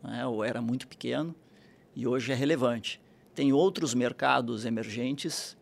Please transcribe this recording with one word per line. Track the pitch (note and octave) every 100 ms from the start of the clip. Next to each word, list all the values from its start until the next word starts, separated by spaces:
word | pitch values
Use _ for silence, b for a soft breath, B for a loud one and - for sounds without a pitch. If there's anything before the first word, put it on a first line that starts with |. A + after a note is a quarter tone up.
né, | - A#2 B2+
ou | A2+
era | G#2+ A#2
muito | A#2 B2+ -
pequeno, | - B2 C3 D#3+ E3 b b b b b -
e | A#2+
hoje | B2+ A#2+
é | C3
relevante. | C#3 D#3 B2 A#2 G#2 - b b b -
Tem | C#3+
outros | C#3 F#3 F#3 D#3+
mercados | A#2+ B2 B2 C3+ C3 A#2 A2+ A#2
emergentes | A2+ A2+ A2 B2+ C#3 E3+ - - -